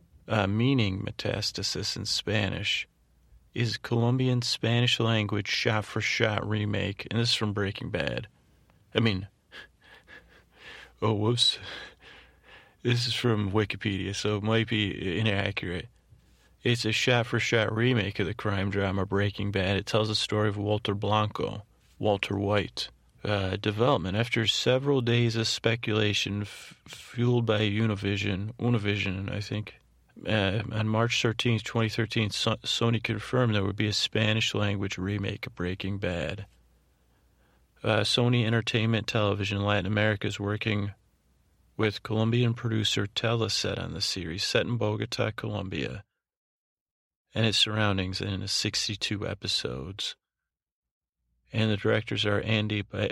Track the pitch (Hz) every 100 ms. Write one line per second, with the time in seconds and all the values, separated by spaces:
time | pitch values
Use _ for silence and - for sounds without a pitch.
0 | _ - - 110 98 107 123 135 101 95
1 | 101 - 104 101 - - 98 - 104 -
2 | - - - 107 98 90 101 - - _
3 | _ _ _ - _ - 117 98 - 120
4 | 120 131 127 123 123 - 113 120 120 -
5 | 117 113 104 104 101 - 120 107 104 113
6 | - - 110 104 104 107 104 101 95 101
7 | - 110 117 - 107 98 98 - 92 87
8 | 76 60 - _ _ _ _ _ _ -
9 | 113 92 101 _ _ - - _ - -
10 | - - - - _ - - - - _
11 | 107 104 107 120 - - - - - -
12 | - - - _ - - - _ 120 120
13 | 120 - 120 107 101 107 101 104 107 95
14 | 95 101 107 104 107 113 113 107 101 -
15 | 92 87 110 98 98 - 92 90 - _
16 | _ - _ _ _ _ 120 120 110 110
17 | - 123 117 120 - 117 107 110 123 120
18 | 98 - 87 - 107 98 98 101 98 95
19 | 101 98 101 - 101 98 92 98 - 110
20 | 107 107 - 107 107 104 104 104 - 101
21 | 104 107 107 - - - - _ _ -
22 | 107 98 - 101 101 104 - - - -
23 | _ _ 101 101 95 98 107 107 123 131
24 | 92 101 120 117 110 - - 127 139 139
25 | 117 117 120 110 113 - 117 117 113 107
26 | 104 101 - 101 104 - - - - -
27 | - 120 120 123 113 107 107 104 113 101
28 | 101 101 101 95 107 - 120 117 101 101
29 | 98 95 98 98 101 107 104 - _ _
30 | _ - - 107 95 104 104 110 107 110
31 | 117 - 120 113 123 113 - 117 110 -
32 | 110 120 104 - 113 110 - - 117 117
33 | - 107 - 127 120 107 98 101 107 -
34 | - 110 107 110 - 107 104 101 98 -
35 | 95 101 98 101 - - 87 95 95 98
36 | 98 87 78 104 101 _ _ _ _ _
37 | _ _ _ _ _ _ _ _ 110 107
38 | 107 - 120 123 110 117 110 117 113 113
39 | - 113 104 98 98 101 101 104 92 107
40 | 107 107 104 101 101 107 110 104 101 -
41 | _ _ _ _ _ _ _ - 107 -
42 | - 110 113 120 120 117 117 113 104 -
43 | 101 - 113 117 104 - 98 95 87 85
44 | - 95 87 85 - 117 87 117 107 107
45 | 110 - 110 - 113 104 95 87 58 107
46 | - _ _ _ _ _ _ _ _ _
47 | _ _ _ 107 110 101 113 107 104 95
48 | 92 95 98 95 101 - - - - 104
49 | - 101 95 95 - - - 64 76 101
50 | - - _ _ _ _ _ _ _ _
51 | _ _ _ _ _ 110 110 104 110 110
52 | - 107 104 101 - 110 107 104 98 98
53 | 101